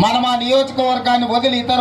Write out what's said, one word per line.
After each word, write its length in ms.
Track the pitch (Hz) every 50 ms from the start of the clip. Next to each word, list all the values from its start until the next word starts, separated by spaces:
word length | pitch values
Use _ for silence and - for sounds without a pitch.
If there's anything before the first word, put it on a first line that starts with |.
మనం 200 | 190 220 233 247 254 247
ఆ 40 | 247 240
నియోజకవర్గాన్ని 840 | 233 247 262 269 269 269 - 269 262 254 254 240 - 247 247 240 240 220 226
వదిలి 220 | 240 254 269 247 240 240
ఇతర 160 | - 254 247